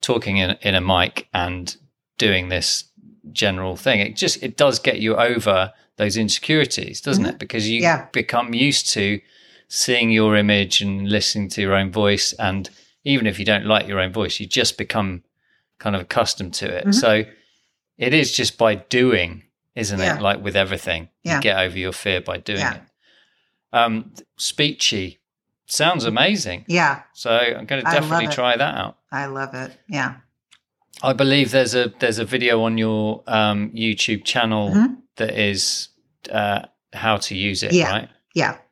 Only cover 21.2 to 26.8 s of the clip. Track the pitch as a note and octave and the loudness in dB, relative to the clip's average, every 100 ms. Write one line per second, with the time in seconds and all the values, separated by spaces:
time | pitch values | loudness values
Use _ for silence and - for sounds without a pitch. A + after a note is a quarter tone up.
21.2 | E3+ D3+ A2+ F#2+ F#2 F#2 F#2 F2+ - F#2 | -4 0 2 2 0 -2 -6 -4 -2 -2
22.2 | F2+ F2+ - G2+ G2 - - _ _ _ | -4 -10 -6 -4 -4 -6 -14 _ _ _
23.2 | _ _ _ _ _ A#2+ A#2 A2 A2 - | _ _ _ _ _ 0 2 0 -8 -18
24.2 | - _ - - D3+ - - G#2+ F#2 - | -20 _ -8 -2 -2 0 -2 -2 -6 -12
25.2 | _ _ _ _ _ - D#3 F3 A#2 A2 | _ _ _ _ _ 0 0 2 0 2
26.2 | D#3+ G3+ G2+ F2 - F3 | 2 2 -4 -8 -2 2